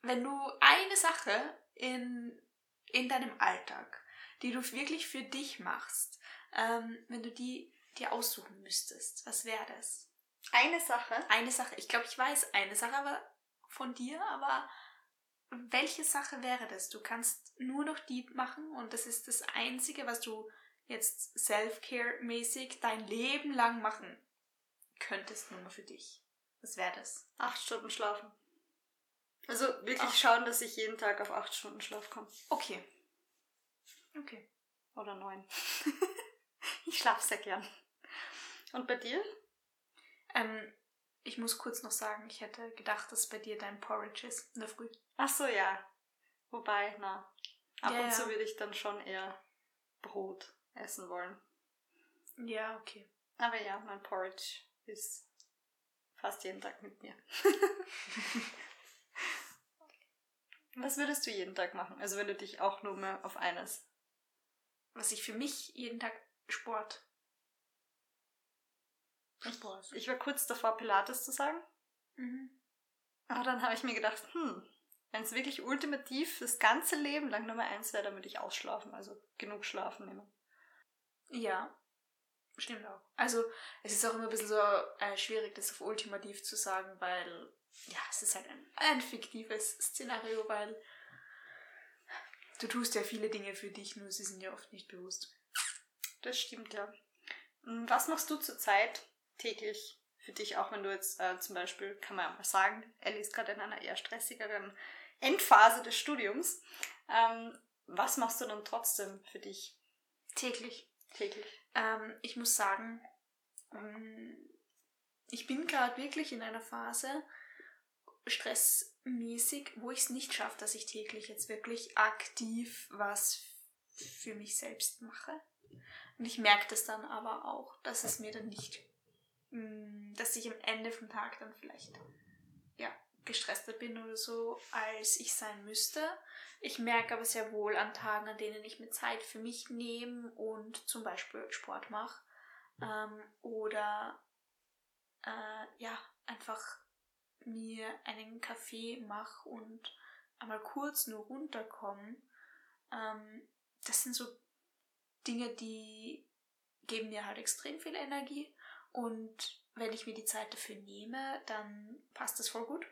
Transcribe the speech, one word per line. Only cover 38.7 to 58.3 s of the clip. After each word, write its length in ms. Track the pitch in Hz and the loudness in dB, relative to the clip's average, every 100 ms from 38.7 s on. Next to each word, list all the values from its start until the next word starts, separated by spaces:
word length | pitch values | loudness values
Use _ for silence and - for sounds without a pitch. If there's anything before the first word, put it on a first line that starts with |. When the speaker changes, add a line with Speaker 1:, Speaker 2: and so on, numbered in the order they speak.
Speaker 2:
Und 140 | 254 254 | -6 0
bei 100 | 247 | 0
dir? 260 | 233 294 415 - _ _ _ _ _ - - - _ | 2 0 -2 -6 _ _ _ _ _ -20 -20 -20 _
Speaker 1:
Ähm, 380 | 247 220 220 214 - _ _ _ _ | 0 2 -2 -8 -16 _ _ _ _
ich 140 | - 240 | -10 -4
muss 220 | 233 - | -2 -2
kurz 240 | 254 233 | -2 -6
noch 80 | 220 | -2
sagen, 360 | - 214 214 226 | -2 0 -4 -8
ich 100 | - | -12
hätte 300 | 214 240 233 | -12 -10 -12
gedacht, 400 | 226 214 214 - | -8 -2 -2 0
dass 160 | 226 - | 0 0
bei 100 | 214 | -2
dir 200 | 214 208 | -6 -6
dein 200 | 202 208 | -6 -8
Porridge 460 | - 214 214 214 247 | -2 -2 -2 -8 -6
ist 280 | 240 - | -8 -8
in 60 | - | -10
der 100 | 220 | -10
Früh. 180 | - 233 - _ - | -8 -12 -14 _ 0
Speaker 2:
Ach 100 | 277 | 4
so, 180 | 269 277 | 6 4
ja. 320 | 214 190 190 - _ _ _ _ _ _ | 6 4 2 -4 _ _ _ _ _ _
Wobei, 460 | 233 220 202 208 208 | -6 2 4 2 -2
na, 320 | 196 190 - _ - - _ - | -6 -6 -8 _ -16 -16 _ -2
ab 100 | - | 2
Speaker 1:
Ja, 80 | 240 | 2
Speaker 2:
und 120 | 240 | 4
zu 100 | 226 | 2
Speaker 1:
ja. 60 | 226 | 2
Speaker 2:
würde 140 | 214 | 0
ich 140 | 220 - | -2 -2
dann 160 | 208 | -4
schon 280 | - 208 202 | -2 -4 -4
eher 360 | 190 190 190 - - _ _ _ _ _ | -6 -6 -6 -10 -16 _ _ _ _ _
Brot 540 | - 202 196 190 - _ _ | -10 -6 -6 -8 -14 _ _
essen 380 | - - - 185 | -14 -10 -8 -6
wollen. 280 | 180 180 196 _ _ _ _ _ _ _ _ - - | -6 -6 -10 _ _ _ _ _ _ _ _ -20 -10
Speaker 1:
Ja, 400 | 233 214 220 220 | -4 -2 -2 -6
okay. 320 | - 214 196 _ _ _ | -10 -16 -20 _ _ _
Speaker 2:
Aber 240 | 240 226 | 4 4
ja, 180 | 202 202 | -2 -4
mein 220 | 214 202 | -6 -10
Porridge 600 | - 190 190 190 - - - _ - | -4 -2 -2 -4 -8 -8 -16 _ -14
ist 420 | 214 - - - _ - _ _ _ _ _ _ | -8 -6 -6 -12 _ -20 _ _ _ _ _ _
fast 280 | - - 202 | -8 -6 -4
jeden 180 | 185 196 | -8 -8
Tag 200 | 196 - | -10 -10
mit 200 | 202 - | -16 -16
mir. 120 | - - _ - | -18 -18 _ 6
<laughs> 120 | 392 - - - 370 - - - - | 6 8 4 2 -6 -10 -8 -6 -2